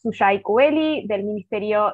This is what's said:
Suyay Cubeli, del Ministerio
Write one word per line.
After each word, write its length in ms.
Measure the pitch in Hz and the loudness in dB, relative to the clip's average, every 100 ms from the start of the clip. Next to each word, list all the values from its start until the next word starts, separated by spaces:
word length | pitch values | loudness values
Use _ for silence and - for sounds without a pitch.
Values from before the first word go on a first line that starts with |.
Suyay 400 | 233 - 202 196 | -8 0 2 2
Cubeli, 640 | 196 220 285 302 311 302 196 | 0 4 4 4 0 -2 -4
del 160 | 202 | -4
Ministerio 720 | 202 214 - 214 208 208 208 | -4 -8 -6 -6 -2 0 0